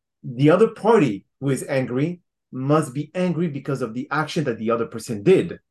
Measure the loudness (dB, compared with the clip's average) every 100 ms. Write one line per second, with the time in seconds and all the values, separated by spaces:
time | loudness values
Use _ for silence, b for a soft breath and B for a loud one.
0 | _ _ -12 2 4 6 4 2 2 4
1 | 4 -2 -12 _ -4 -4 -2 -2 -2 -2
2 | -2 -4 _ _ _ -6 2 2 2 -6
3 | -8 -4 -2 -2 -4 -6 -6 -6 -6 -8
4 | -4 -4 -2 -4 -4 -4 -2 -2 -2 -8
5 | -8 -2 4 4 2 -8 _